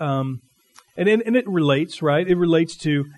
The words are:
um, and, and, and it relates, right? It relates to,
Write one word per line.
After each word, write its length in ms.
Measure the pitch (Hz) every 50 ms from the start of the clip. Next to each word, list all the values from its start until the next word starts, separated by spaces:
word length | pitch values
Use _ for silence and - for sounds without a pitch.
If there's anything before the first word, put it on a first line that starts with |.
um, 400 | 156 143 135 135 135 135 131 123 - _ _ _ _ _ _ - _ _ _
and, 120 | - 180 202
and, 140 | 214 226 226
and 120 | 226 233
it 120 | 254 247 202
relates, 540 | 185 170 156 143 135 139 160 165 - - 160
right? 240 | 147 143 156 180
It 100 | 185 180
relates 400 | 175 175 170 165 160 165 160 - -
to, 280 | - 156 147 143 143 143 -